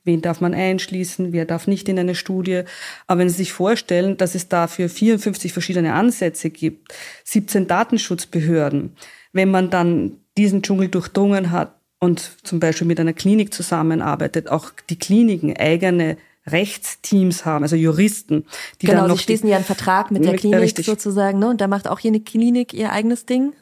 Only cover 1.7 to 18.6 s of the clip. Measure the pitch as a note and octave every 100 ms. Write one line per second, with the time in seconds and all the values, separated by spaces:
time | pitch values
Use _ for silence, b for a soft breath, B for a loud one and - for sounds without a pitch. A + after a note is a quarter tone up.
1.7 | G3 G3 F#3+ F3+ F3 - F#3 F#3 F3+ F3+
2.7 | B B B - F3+ F3+ F3 F#3 - F#3
3.7 | A#3 - F3 F#3+ F#3+ F3+ F3+ - F3 E3+
4.7 | - F3 - G#3+ G#3+ G#3+ G3 F3 F3+ E3+
5.7 | F3+ E3 B2+ A#3 A#3+ F3 D#3+ E3 - D#3+
6.7 | - - B B B - G#3+ G3+ G#3 F3
7.7 | F3+ A#3 A#3 - F3 - F3 D#3 E3 C#3+
8.7 | C#3+ F3 B B B B F#3 F#3+ F#3+ F#3
9.7 | F3+ E3+ E3 F#2+ - _ - G#3 G3 -
10.7 | G3 F#3+ F#3 F3 G3 G3+ G3 F3+ F3 -
11.7 | _ _ _ F3+ E3+ - - - E3+ E3
12.7 | D#3 E3+ E3 E3 D#3+ F#3+ G#3+ G#3 - F3
13.7 | E3 D#3+ D#3+ - C#3+ D3 E3 - D3+ -
14.7 | - - E3+ - G#3 A#3 F3 D3+ - D#3
15.7 | E3+ F#3 F3 D#3+ D#3 B B - D#3+ G3+
16.7 | - - - - G3+ F#3 F3 D#3+ D3+ D3
17.7 | E3 D#3+ D#3 G#3+ G#3+ - D3+ B B